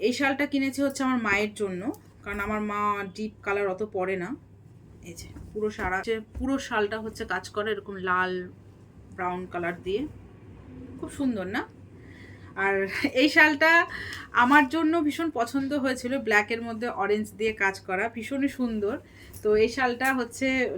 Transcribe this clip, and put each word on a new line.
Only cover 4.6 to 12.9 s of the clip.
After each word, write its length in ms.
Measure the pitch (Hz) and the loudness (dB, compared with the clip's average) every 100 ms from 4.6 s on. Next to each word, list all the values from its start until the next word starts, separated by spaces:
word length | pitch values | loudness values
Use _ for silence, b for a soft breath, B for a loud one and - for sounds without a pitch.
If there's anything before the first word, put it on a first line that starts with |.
| - - - - 175 | -20 -20 -20 -20 -16
এই 40 | - | -16
যে 80 | - - - | -14 -14 -10
পুরো 160 | 214 214 214 | -4 -4 -2
সারা, 220 | 185 190 208 | -2 -2 -2
যে 60 | 220 214 - | -4 -4 -4
পুরো 180 | 254 269 - | -2 -2 0
শালটা 320 | 226 208 220 | 0 0 0
হচ্ছে 180 | 220 - 214 | -6 -8 -4
কাজ 120 | 190 - | -4 -4
করা 140 | 208 214 | -4 -2
এরকম 200 | 202 202 196 185 | -2 -6 -6 0
লাল 240 | 180 185 180 180 - - - - - - - | 2 2 -2 -8 -14 -20 -20 -20 -20 -16 -4
ব্রাউন 240 | 180 180 180 | -4 -4 -6
কালার 240 | 175 170 175 185 | -4 -4 -4 -2
দিয়ে, 160 | 208 302 - - - - - - 254 - - | -2 -2 -10 -20 -20 -20 -20 -18 -16 -16 -12
খুব 120 | 320 - | -12 -2
সুন্দর 280 | 262 214 185 247 | -2 0 -2 -4
না? 60 | 453 - - B B B B B B 190 | -6 -14 -20 B B B B B B -2
আর 100 | 196 196 196 | 0 2 0